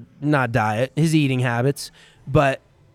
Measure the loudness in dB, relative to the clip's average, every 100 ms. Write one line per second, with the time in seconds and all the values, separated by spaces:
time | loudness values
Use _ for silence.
0 | -16 -6 0 0 2 0 0 0 -2 0
1 | 0 2 2 0 -2 0 -2 -4 -10 -18
2 | -20 _ -2 2 2 -2 _ _ _